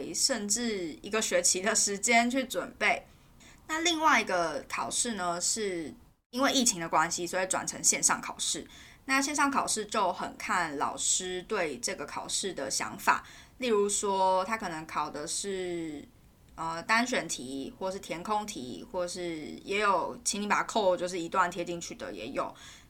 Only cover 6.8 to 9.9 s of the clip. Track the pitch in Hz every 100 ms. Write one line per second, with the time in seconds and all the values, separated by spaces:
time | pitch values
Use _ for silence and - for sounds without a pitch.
6.8 | 165 165 165 175 175 180 185 - 165 -
7.8 | - 175 - 170 - - - - - -
8.8 | - - - 269 277 302 285 269 - 226
9.8 | 208